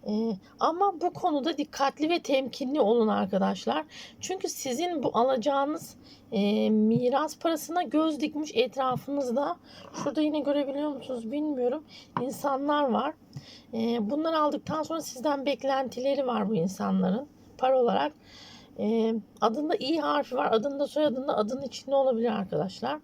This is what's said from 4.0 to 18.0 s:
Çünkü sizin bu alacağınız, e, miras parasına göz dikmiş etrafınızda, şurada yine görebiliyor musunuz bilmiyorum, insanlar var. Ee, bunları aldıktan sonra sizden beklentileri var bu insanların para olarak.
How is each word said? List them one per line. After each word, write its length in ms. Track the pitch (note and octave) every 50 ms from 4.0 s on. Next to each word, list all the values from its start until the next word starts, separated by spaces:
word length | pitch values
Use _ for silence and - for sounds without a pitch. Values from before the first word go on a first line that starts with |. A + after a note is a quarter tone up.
| - - - -
Çünkü 300 | - - F#4 F#4+ - E4+
sizin 540 | - - - C4+ B3 B3+ F4 F4+ F4 D4 A#3
bu 80 | - -
alacağınız, 840 | A3 A#3+ C4 C4+ B3 G3+ D4 C#4 C#4 C#4 C#4+ D#4 E4+ - - - - - - - - - -
e, 380 | - F#3+ G3+ G3+ G#3+ G#3+ G#3+ G#3+
miras 720 | G#3+ G#3+ G#3+ A3 A3+ A#3+ B3 B3 C4 C#4 D4+ D4+ - -
parasına 440 | - E4 E4 D#4 - - E4 F4+ F4+
göz 360 | A3+ C#4+ D4+ D#4+ D#4+ D4+ B3+
dikmiş 320 | D4+ - - D4 D#4 D4+ -
etrafınızda, 1000 | A3+ B3+ B3+ - C4 C4 B3+ B3+ A#3+ - - C#4+ C#4+ C4+ B3 A3+ C4+ C#4+ - F4 - - - - - - - -
şurada 280 | - - C#4+ A#3 D#4
yine 180 | D4+ D4+ D4 D4+
görebiliyor 500 | B3+ C#4+ C#4+ D4 C#4 C4+ C4+ C#4 D4+ D4+
musunuz 420 | C#4+ B3 A3+ - C4 A#3 A3+ A3
bilmiyorum, 540 | C4+ D4 D4+ D4+ C#4+ B3+ B3 B3+ C4+ D#4 D4+ - - - - - - -
insanlar 680 | A#3+ C4+ - - - C#4+ C4+ C4+ C#4+ D4 D4 D4 D4 C4
var. 240 | G#3+ G#3 E3+ F#3+ G#3 _ - - - - - - - - - - A#3
Ee, 360 | A3+ A3+ A#3 A#3 A#3+ G#3 G3+
bunları 300 | C#4+ D4+ D#4+ E4 D#4+ D#4
aldıktan 440 | D4+ D4 D4+ - - - C#4+ D#4 D4+
sonra 180 | D4+ D#4+ E4
sizden 440 | - - - B3+ A#3 D4+ C#4 C#4 C4
beklentileri 800 | D4 C#4 - - C4+ C4+ C4 C4+ A#3 - A#3+ B3+ C#4 C#4 C4 C4+
var 220 | B3 A#3 A3 G#3 G3
bu 60 | A3+
insanların 720 | F3 E3 F#3+ F#3+ - G#3 G3 F#3+ F#3+ F#3 F#3 F#3 A#3 D4 - - - - - -
para 220 | - - B3+ C4+ C4
olarak. 340 | A#3+ A#3 F#3+ G3+